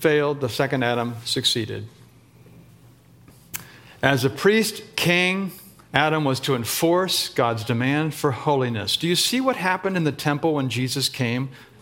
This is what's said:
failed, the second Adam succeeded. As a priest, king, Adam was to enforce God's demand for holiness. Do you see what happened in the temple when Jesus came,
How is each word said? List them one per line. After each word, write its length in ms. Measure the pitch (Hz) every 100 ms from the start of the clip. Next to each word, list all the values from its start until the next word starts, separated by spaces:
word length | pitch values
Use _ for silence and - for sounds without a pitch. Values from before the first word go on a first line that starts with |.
failed, 400 | 160 147 147 139
the 80 | 127
second 340 | - 135 135
Adam 320 | 120 120 117 113
succeeded. 640 | - - - 123 107 104 104 - - - - - - - - - - - - - - - - - - - - -
As 220 | 135 135
a 60 | 127
priest, 520 | - 196 220 214 - - -
king, 560 | 170 175 180 190 190 - - - -
Adam 300 | 135 151 156
was 160 | 143 127
to 160 | - 127
enforce 720 | 110 - 165 180 185 - -
God's 360 | - 120 113
demand 480 | 107 117 127 147 160
for 200 | 147 151
holiness. 640 | 117 156 139 127 113 95 -
Do 100 | 165
you 100 | 170
see 240 | - 247
what 160 | 262 247
happened 400 | 185 190 196 185
in 80 |
the 80 | 151
temple 420 | - 147 147 165
when 140 | 147 131
Jesus 400 | 113 127 143 123
came, 420 | - 120 123 135 - - -